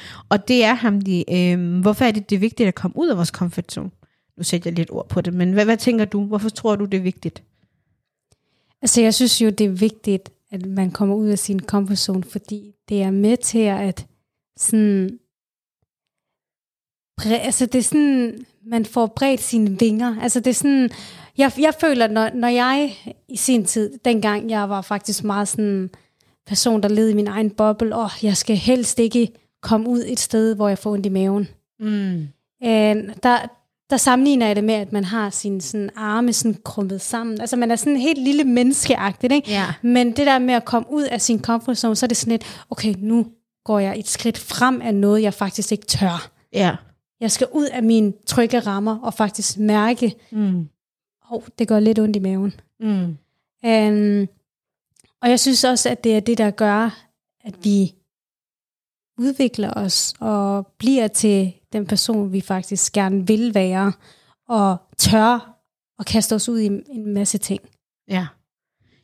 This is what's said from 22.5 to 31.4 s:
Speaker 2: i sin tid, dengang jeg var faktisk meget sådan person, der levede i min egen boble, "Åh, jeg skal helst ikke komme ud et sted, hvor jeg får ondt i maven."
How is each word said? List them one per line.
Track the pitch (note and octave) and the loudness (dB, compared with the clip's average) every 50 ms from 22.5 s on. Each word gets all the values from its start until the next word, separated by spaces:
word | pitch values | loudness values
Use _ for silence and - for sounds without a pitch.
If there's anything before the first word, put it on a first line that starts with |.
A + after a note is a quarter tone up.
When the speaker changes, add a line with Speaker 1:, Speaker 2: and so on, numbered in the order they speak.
| A#3+ A#3+ A#3+ B3+ C4 C#4+ D4 C#4+ G3+ - - A3 - - _ _ | 2 2 2 2 2 0 0 -2 -6 -10 -14 -16 -16 -16 _ _
Speaker 2:
i | C4+ - | -8 -4
sin | - - B3+ A3+ F#3+ | 0 2 2 2 2
tid, | - - A3+ G#3+ G#3 C#4 B3 - | 0 -2 -2 -2 -4 -6 -4 -2
dengang | B3 A#3 G#3+ G3+ G#3+ G#3 G#3 G#3 A3+ | 0 0 2 0 0 -2 -2 -2 -2
jeg | A3 G#3 G3+ G3 | -2 -2 -2 -2
var | G3+ G3 | -4 -6
faktisk | F#3 - G#3 G3 - - G3 - - | -4 -4 -6 -6 -4 -6 -6 -4 -4
meget | G#3 G3 G3+ G#3 G3+ | -4 -2 -2 -2 -2
sådan | - - G#3+ G3+ G3+ G3 F#3+ F#3 - - _ _ _ _ _ _ _ _ _ - | -2 -2 -2 0 0 -2 -4 -6 -10 -16 _ _ _ _ _ _ _ _ _ -6
person, | G3+ - - B3 A3+ G#3+ G3 | -4 0 0 2 2 2 2
der | G3+ | 2
levede | G#3+ G#3+ A3 A3 | 2 2 2 2
i | G#3+ | 2
min | G#3 G#3 G#3 | 2 0 -2
egen | F#3+ G#3+ A3 G#3 | -2 -2 -2 -2
boble, | G#3 - G#3+ G#3+ G#3+ G#3+ A#3 A3 G#3+ A#3 | 0 0 0 0 2 0 -2 -2 -2 -4
"Åh, | A3+ G3+ - - A3+ | -4 -6 -6 -2 -2
jeg | G#3 G3 - | 0 0 0
skal | - - A3 | 0 0 0
helst | F3+ - A3+ B3+ B3+ A#3 - - - | 0 2 2 2 2 2 -2 0 0
ikke | A3+ A3+ A3+ A#3+ A#3 - - - _ _ _ _ - | 0 2 2 2 0 0 -2 -10 _ _ _ _ -2
komme | - A3+ A3 A3 A#3+ | 0 0 0 2 0
ud | B3 A#3+ A#3 - | -2 -2 -2 -2
et | B3 A#3 | -4 -6
sted, | - - - A3 A3 A3+ A3 | -4 -2 0 0 2 2 0
hvor | G3+ G#3+ G3+ | 0 0 0
jeg | G3 G3 | 0 -2
får | - G#3 | -2 -4
ondt | G#3 G3+ F#3+ | -4 -2 -2
i | G3+ | -2
maven." | F#3+ F#3+ F#3+ F#3+ G3 G#3 | 0 0 0 0 0 0